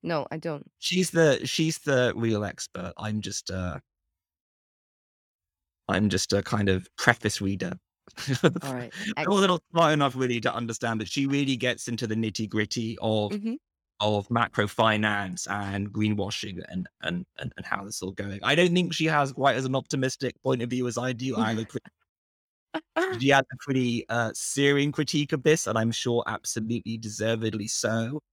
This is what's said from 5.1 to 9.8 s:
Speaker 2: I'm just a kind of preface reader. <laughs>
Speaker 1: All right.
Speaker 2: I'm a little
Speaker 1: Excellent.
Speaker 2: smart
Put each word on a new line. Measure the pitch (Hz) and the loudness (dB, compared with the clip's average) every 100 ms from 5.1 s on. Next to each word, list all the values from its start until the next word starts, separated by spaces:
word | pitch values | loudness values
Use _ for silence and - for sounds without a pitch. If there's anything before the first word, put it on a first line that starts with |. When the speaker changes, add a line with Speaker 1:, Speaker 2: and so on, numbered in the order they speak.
| _ _ _ _ _ _ _ - | _ _ _ _ _ _ _ -2
Speaker 2:
I'm | 92 104 | 2 4
just | 92 - | 2 2
a | 101 | 0
kind | - 107 98 | 0 0 2
of | 92 92 - | 2 -2 0
preface | - 117 107 - | 2 4 0 -2
reader. | 98 98 90 90 _ _ - - | -2 -2 -6 -8 _ _ -20 -12
<laughs> | - 131 | -4 2
Speaker 1:
All | 165 175 139 | 2 2 -6
right. | 127 120 - 208 175 | -8 -8 -8 -8 -4
Speaker 2:
I'm | 156 | 2
a | |
little | 202 190 180 | 4 4 2
Speaker 1:
Excellent. | _ | _
Speaker 2:
smart | 170 | 4